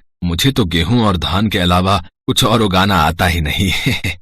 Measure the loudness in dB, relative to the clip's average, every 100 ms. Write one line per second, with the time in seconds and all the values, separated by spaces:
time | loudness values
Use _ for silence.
0 | -18 _ -4 0 0 0 0 0 0 2
1 | 2 0 -2 -2 0 0 2 2 2 0
2 | -2 _ -4 -2 0 2 2 2 2 2
3 | 0 0 -2 0 -4 -2 -2 -2 -2 -4
4 | -4 -8